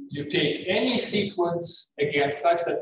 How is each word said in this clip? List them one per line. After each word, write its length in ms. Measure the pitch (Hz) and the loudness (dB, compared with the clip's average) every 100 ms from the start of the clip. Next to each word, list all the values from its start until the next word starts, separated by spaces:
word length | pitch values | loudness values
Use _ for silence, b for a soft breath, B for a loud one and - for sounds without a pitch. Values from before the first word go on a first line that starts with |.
| - | -10
you 160 | 143 - | -8 -2
take 400 | 160 151 - - | 0 0 0 0
any 300 | 196 254 220 | 0 2 2
sequence, 960 | - 208 - - 170 170 - - - - | 2 0 0 0 0 0 -4 -8 -8 -2
again, 320 | 147 143 139 | 0 2 0
such 320 | - 170 170 165 | 2 2 4 2
that 160 | 151 | 0